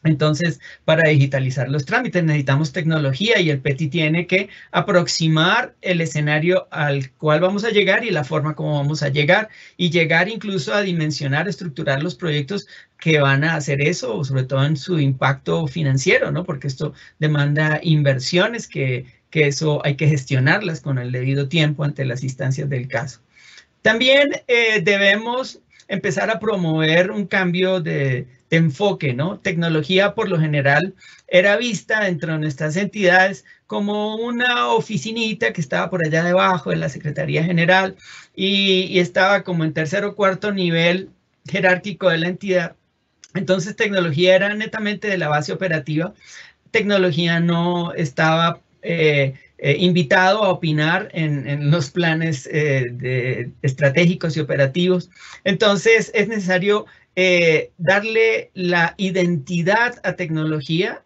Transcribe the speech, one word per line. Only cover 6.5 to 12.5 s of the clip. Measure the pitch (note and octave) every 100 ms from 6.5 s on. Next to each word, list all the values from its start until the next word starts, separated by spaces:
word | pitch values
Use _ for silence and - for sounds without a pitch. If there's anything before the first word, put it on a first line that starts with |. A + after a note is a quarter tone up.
| F3+ -
al | D3+ D3 C#3 C3 _
cual | D3+ D3+
vamos | F3+ G3+
a | A3+
llegar | G3+ F#3+ G#3+
y | A#3+
la | E3
forma | C3+ D#3 D3
como | D3+ D3+ D3
vamos | C#3+ D3+
a | C#3+
llegar, | C#3 D3 A#3+ D#4 - - -
y | F3
llegar | E3+ D#3+ E3 F#3
incluso | A3+ G#3+ F#3+ C#3+
a | G#3
dimensionar, | G3 F3 D3+ D3 C#3 C#3+ F#3
estructurar | - F3 C#3 D3+ C3+
los | E3
proyectos | F3 F3 D3 C#3